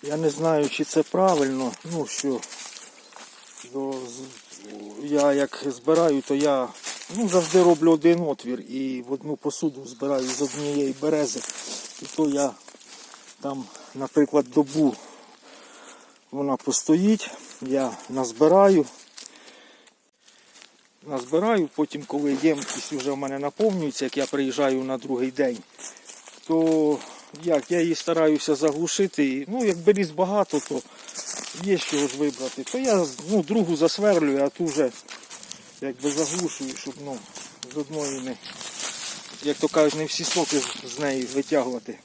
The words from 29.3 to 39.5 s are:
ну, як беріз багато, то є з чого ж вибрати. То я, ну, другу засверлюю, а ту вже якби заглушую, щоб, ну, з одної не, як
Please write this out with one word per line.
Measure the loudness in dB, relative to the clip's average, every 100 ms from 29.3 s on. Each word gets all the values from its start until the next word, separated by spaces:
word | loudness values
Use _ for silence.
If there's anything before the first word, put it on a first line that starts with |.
| 0 -4
ну, | -2
як | 0 2
беріз | 4 4 2
багато, | 0 0 2 0 0 -2
то | -6 -6 -18 -14 -10 -8 -6 -6 -6
є | 0 0
з |
чого | 2 0 0
ж | 0
вибрати. | -2 -2 -8 -6
То | -6 -2
я, | 2 4 2 -4 0
ну, | 0
другу | 2 2 2 4
засверлюю, | 2 4 4 4 4 2
а | 2
ту | 0
вже | -2 2 0 0 -16 -16 -16 -16 -16 -16 -18 -10
якби | -10 -4 -2
заглушую, | 0 0 0 -2 -4 -8 -8
щоб, | -10 -10
ну, | -12 -12 -12 -14 -14 -14 -10
з | -8
одної | -6 -4 -4 -4
не, | -6 -10 -10 -10 -10 -6 -6 -4 -6 -8 -12 -6
як | -4